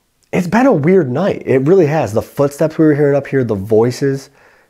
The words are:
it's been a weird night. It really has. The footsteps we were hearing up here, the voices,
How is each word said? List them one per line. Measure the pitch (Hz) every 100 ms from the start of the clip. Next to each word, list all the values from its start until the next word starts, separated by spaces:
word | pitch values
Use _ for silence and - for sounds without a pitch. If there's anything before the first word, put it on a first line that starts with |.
| _ _ -
it's | 175 175
been | 214 262
a |
weird | 185 139 190 139
night. | 123 190 -
It | - 131
really | 135 190 151
has. | 156 117
The | 107
footsteps | - - 143 - 160 156
we | 156
were |
hearing | 147 147
up | 139 135
here, | 135
the | 120
voices, | 104 101 110 120 123 139 135 - _ _ _ _